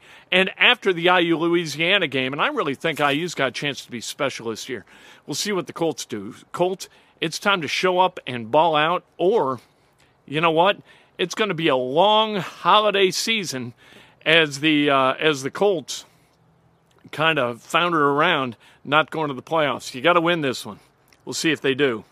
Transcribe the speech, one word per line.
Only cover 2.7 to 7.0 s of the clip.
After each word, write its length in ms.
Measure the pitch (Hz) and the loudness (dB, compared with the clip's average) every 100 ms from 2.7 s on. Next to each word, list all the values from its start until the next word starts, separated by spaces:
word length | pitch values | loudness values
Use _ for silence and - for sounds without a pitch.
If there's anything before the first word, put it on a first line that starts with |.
| 131 | -4
think 240 | 165 147 | -4 0
I 120 | 147 | 0
U's 220 | 143 175 | 0 -4
got 160 | - 135 | -2 -4
a 20 | |
chance 340 | - 147 127 - | -2 -6 -8 -12
to 60 | |
be 100 | 117 | -12
special 480 | - - 139 - 117 | -12 -6 -6 -4 -8
this 200 | 107 - | -8 -10
year. 160 | 117 - - - - - | -12 -14 -20 -20 -20 -10
We'll 100 | 147 | -6
see 160 | 202 | -4
what 160 | 190 - | -4 -6
the 60 | |
Colts 320 | - 165 139 - | -4 -4 -4 -10
do. 300 | 110 101 - - | -10 -12 -16 -12
Colts, 380 | - 180 190 - _ | -2 -2 -2 -12 _